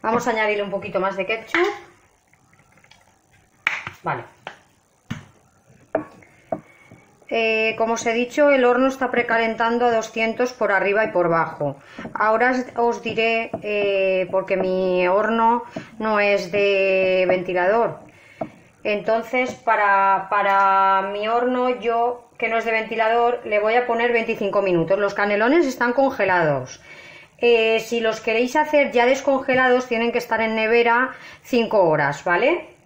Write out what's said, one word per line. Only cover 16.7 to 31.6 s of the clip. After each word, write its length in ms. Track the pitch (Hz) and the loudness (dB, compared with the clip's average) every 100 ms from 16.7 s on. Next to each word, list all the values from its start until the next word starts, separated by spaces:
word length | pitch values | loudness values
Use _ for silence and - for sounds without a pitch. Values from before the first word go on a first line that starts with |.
| 196 196 190 190 185 185 | 2 2 2 2 2 2
ventilador. 760 | 185 180 180 180 226 214 147 - - - - - - _ _ 220 | 0 0 -2 2 2 0 -4 -18 -20 -20 -14 -14 -14 _ _ -6
Entonces, 680 | 208 190 220 226 254 254 | -4 -2 -2 -2 -4 -4
para, 720 | - - 214 202 196 196 190 - | -6 -2 0 4 4 4 2 0
para 800 | 208 202 196 196 190 190 190 196 | -2 2 2 4 4 4 2 0
mi 160 | 202 214 | -4 -2
horno, 540 | 233 247 254 254 247 | 0 0 0 -2 -2
yo, 480 | 226 226 240 247 - _ | -2 0 -2 -4 -14 _
que 140 | 226 | -4
no 80 | 226 | -2
es 80 | 220 | -2
de 60 | |
ventilador, 680 | 226 220 220 220 233 240 240 226 | -2 -4 -2 0 2 2 0 -2
le 120 | 208 | 0
voy 180 | 214 226 | 2 0
a 100 | 240 | 0
poner 260 | 226 240 | 0 0
veinticinco 480 | 233 220 220 202 196 | 0 -2 -2 0 0
minutos. 380 | 196 175 165 196 | 2 0 2 0
Los 160 | 202 | 0
canelones 500 | 196 202 208 226 320 | 0 0 2 2 4
están 300 | 294 247 240 | 2 0 -2
congelados. 880 | 247 269 262 190 180 160 139 127 - - - - - - _ | 2 0 0 0 2 2 0 -4 -16 -20 -20 -20 -20 -20 _
Eh, 420 | 240 233 226 226 | 2 4 4 0
si 200 | 220 233 | -2 -2
los 200 | 226 214 | -2 -2
queréis 360 | - 226 254 302 | -2 -2 0 0
hacer 360 | 302 302 277 | 2 2 2
ya 140 | 240 240 | 2 2
descongelados, 800 | 269 - 269 269 254 254 247 247 | 2 0 -2 0 2 4 2 0
tienen 260 | 226 233 | -2 -2
que 60 | 233 | -2
estar 240 | 240 220 | -2 -2
en 120 | 220 | -2
nevera 600 | 220 220 233 233 233 262 - - - | -2 2 2 4 2 0 -6 -20 -20
cinco 480 | - 247 | -2 -2